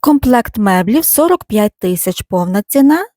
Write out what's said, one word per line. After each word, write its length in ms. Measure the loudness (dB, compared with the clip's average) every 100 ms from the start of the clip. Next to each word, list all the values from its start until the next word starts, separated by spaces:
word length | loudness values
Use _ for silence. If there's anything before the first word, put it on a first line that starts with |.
Комплект 580 | 2 2 2 0 0 -2
меблів, 460 | 0 2 2 0
сорок 400 | 0 0 0 -2
п'ять 280 | -4 0 0 _
тисяч 440 | -4 -4 -4 -6
повна 400 | -4 -4 -2 -4
ціна. 440 | -2 2 4 2 -2